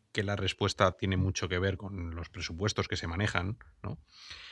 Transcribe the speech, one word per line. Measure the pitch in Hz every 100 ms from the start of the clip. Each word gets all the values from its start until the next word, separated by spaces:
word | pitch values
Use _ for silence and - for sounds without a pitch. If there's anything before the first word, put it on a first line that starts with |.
| _
que | -
la | 101 101
respuesta | 95 - 98 - 95 -
tiene | 101 92
mucho | 92 - 85
que | 90
ver | 95 98
con | 98 98 85 82
los | 85
presupuestos | - 85 82 104 - 95
que | -
se | 87
manejan, | 85 107 92 87 120 - -
¿no? | - - - - - - -